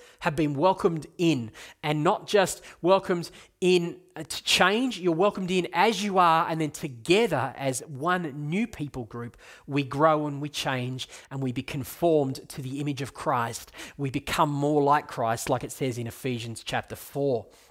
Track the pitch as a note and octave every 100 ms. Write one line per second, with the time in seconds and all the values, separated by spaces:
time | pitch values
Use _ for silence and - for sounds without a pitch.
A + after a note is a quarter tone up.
0 | - - F3 D3 D3+ C#3 F3+ F#3 G3 E3
1 | - - E3+ C#3 A2+ - - - D3+ D3+
2 | D#3 G#3+ - G#3 F3+ - - - E3 F#3+
3 | F#3 F3 D#3+ - - - F3+ F#3 E3+ -
4 | _ - - - - - F#3 G#3+ C4 G3
5 | F3 D#3+ G#3 G3+ F3+ F#3 E3+ E3+ G#3 F#3+
6 | G#3 F#3+ F3 E3 D#3+ D#3+ D3+ - D#3+ A#2+
7 | A2+ F#3+ A3+ D3 B2+ - C#3 B2+ - C3+
8 | D#3+ F3+ E3 C#3 D3 F3+ A#3 - D3 C3
9 | A#2 A#2+ A#2+ - - - - C#3 C3 C3+
10 | D#3+ D#3 D3+ C#3+ D3 - D3+ C3 B2 C3
11 | - - - C#3 C3 B2 C3+ D3+ A#2+ -
12 | F3 D#3 C3+ C3 - - C3 C#3 D3 B2+
13 | C3+ - - C3 A#2 A2+ - - - -
14 | C#3 C#3 - - D#3+ C#3+ C#3+ D3+ C#3 D3
15 | - - A#2 A2+ - B2 B2 - C3 A#2+
16 | A#2 - C3+ B2 A#2 A2+ - B2 - A2
17 | - C#3+ C#3 B2 - - _